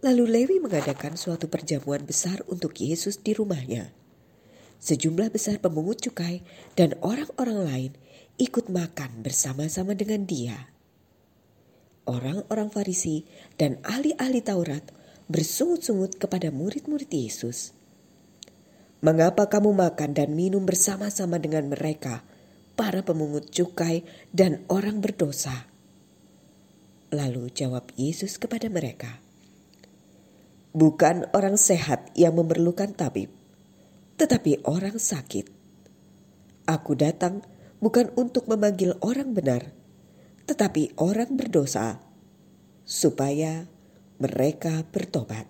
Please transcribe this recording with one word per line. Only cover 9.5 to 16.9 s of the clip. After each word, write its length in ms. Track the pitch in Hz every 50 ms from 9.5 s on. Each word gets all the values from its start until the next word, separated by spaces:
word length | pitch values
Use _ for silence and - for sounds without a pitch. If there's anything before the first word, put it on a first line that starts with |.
| 127 139 151 156 156 190 185 196 208
dengan 320 | 190 202 208 214 208 196 185
dia. 400 | 180 135 120 120 110 - - - _ _ _ _ _ _ _ _ _ _ _ _ _ _ _ _ _ _ _ _ _ _ _ _ _ _ _
Orang-orang 640 | - 123 123 123 131 156 202 202 - 214 214 214 214
Farisi 560 | - 208 202 190 180 - - 170 156 151 - - - - - - -
dan 240 | - 160 143 131 -
ahli-ahli 640 | - - 208 254 285 302 311 - 254 262 254 240 226
Taurat 400 | 226 202 180 170 160 139 151 - - - - - - - - - -
bersungut-sungut 880 | 156 160 160 - - - 277 349 349 330 - - 220 190 190 190 190 -
kepada 320 | - 196 - 185 175 160
murid-murid 560 | 143 131 156 202 - 294 - -